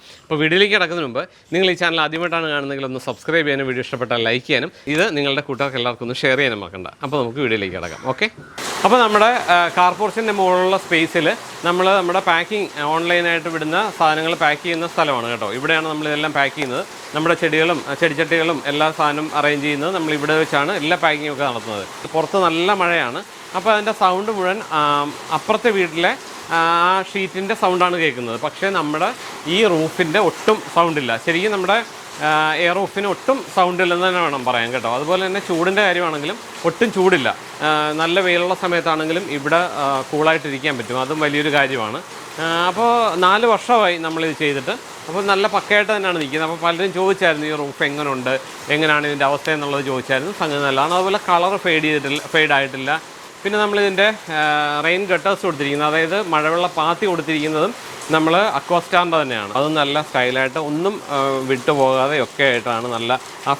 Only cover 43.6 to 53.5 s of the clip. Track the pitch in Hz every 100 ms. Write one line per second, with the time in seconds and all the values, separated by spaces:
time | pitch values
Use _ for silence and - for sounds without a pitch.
43.6 | - 233 190 170 160 160 160 151 151 139
44.6 | 165 240 - - - 185 202 196 208 196
45.6 | - 208 202 208 190 175 139 156 160 165
46.6 | 170 170 190 175 190 190 175 151 151 151
47.6 | 143 - 151 143 143 127 123 131 - -
48.6 | - 147 156 147 147 143 139 143 160 156
49.6 | 143 143 139 127 120 131 170 196 160 143
50.6 | 139 135 156 180 190 202 - 175 185 196
51.6 | 180 156 156 151 135 147 143 165 151 139
52.6 | 135 135 131 156 - - - - 196